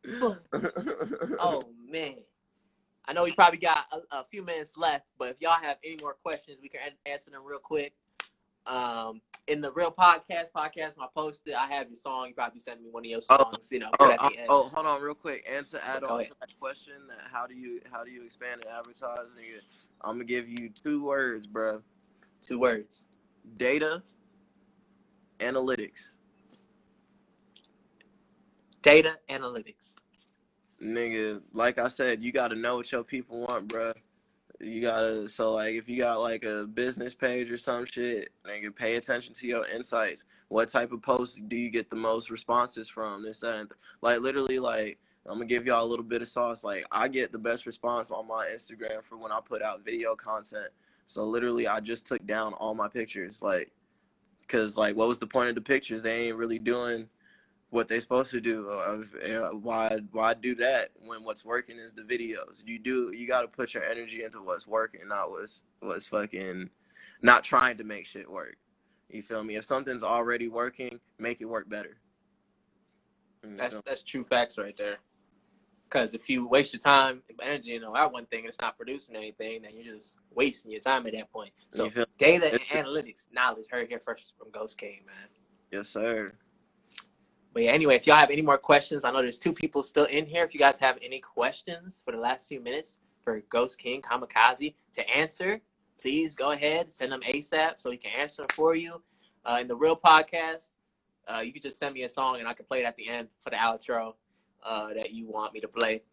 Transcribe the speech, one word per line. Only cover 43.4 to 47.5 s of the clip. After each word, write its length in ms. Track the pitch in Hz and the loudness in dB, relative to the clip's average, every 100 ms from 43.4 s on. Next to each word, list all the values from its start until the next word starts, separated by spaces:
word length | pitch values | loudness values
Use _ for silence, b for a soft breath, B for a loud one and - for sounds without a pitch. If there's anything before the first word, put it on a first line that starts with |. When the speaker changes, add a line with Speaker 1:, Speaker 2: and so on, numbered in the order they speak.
Speaker 2:
that, 140 | 117 | -6
and 140 | 110 104 | -6 -8
th-, 80 | - b b | -16 b b
like, 180 | 117 120 | 2 2
literally, 380 | 131 135 131 127 | 2 0 0 0
like, 400 | 123 113 104 - _ _ - | 0 -2 -4 -8 _ _ -10
I'm 80 | |
gonna 120 | 107 117 | -8 -2
give 180 | 123 123 | 0 2
y'all 180 | 120 | 2
a 40 | 117 | 2
little 160 | 117 | -4
bit 180 | 113 117 | -4 -4
of 60 | 117 | -4
sauce. 340 | 123 120 113 | -2 -2 -2
Like, 200 | 104 95 - | -6 -6 -4
I 160 | 107 131 | 0 0
get 240 | 131 117 | 0 -2
the 60 | 113 | -4
best 280 | 113 | -2